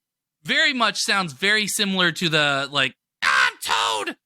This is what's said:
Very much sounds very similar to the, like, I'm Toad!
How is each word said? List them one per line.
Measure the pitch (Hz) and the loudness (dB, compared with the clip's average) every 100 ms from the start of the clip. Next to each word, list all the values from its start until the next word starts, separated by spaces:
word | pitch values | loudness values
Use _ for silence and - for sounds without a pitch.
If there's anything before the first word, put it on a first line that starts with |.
| _ _ _ _ | _ _ _ _
Very | 147 269 311 | -4 0 0
much | 262 220 - | 2 0 0
sounds | - 202 180 | -2 -2 -2
very | 127 196 214 208 | -2 0 0 0
similar | - 208 190 175 | -2 -2 2 2
to | 160 175 | 0 0
the, | 156 147 139 139 | 2 2 0 -2
like, | 143 131 - _ _ | 0 0 -2 _ _
I'm | - - 523 440 | 0 2 2 -2
Toad! | - - - - 202 - | -4 -2 0 -2 -4 -8